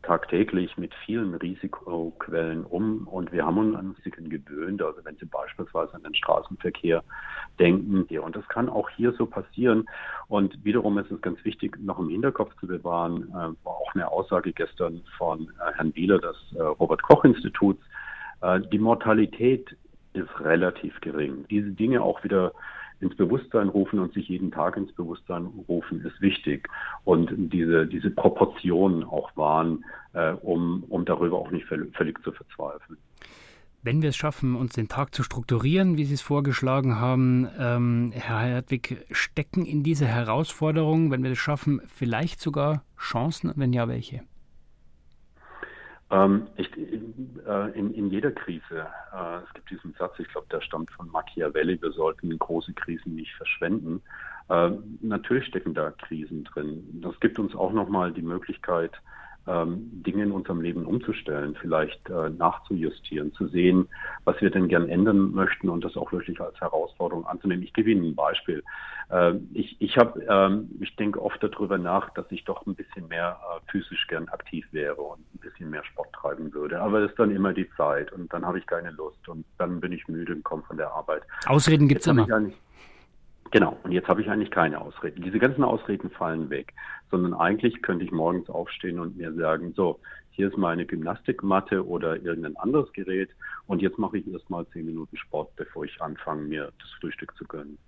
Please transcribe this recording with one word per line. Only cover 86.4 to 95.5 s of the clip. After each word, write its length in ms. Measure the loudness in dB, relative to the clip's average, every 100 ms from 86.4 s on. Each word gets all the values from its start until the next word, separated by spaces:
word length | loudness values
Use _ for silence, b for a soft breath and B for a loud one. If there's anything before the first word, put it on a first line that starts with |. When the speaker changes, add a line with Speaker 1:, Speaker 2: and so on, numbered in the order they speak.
| -4
Speaker 1:
weg, 240 | -6 -8 -16 B B _
sondern 240 | 0 0
eigentlich 480 | 2 2 4 0 0
könnte 220 | -4 -2 -2
ich 40 |
morgens 360 | 0 0 0 -4
aufstehen 500 | -6 -6 -6 -6 -6
und 200 | -6 -8
mir 160 | -8
sagen, 400 | -2 0 0 -2 0
so, 240 | 0 0 B B B
hier 180 | -2 -2
ist 80 | 2
meine 300 | 0 0 -2
Gymnastikmatte 1000 | -4 -4 -4 -4 -2 2 2 2 -2 0
oder 300 | -2 -2 -2
irgendein 340 | -4 -4 -6 -6
anderes 340 | 0 0 0
Gerät 340 | -6 -4 -2 -4 -8 B B -6
und 160 | -2
jetzt 160 | 0 0
mache 180 | -2 -2
ich 100 | -6
erstmal 340 | -12 -8 -8 -8
zehn 180 | -8 -8
Minuten 320 | -8 -10 -14
Sport, 360 | -8 -8 -8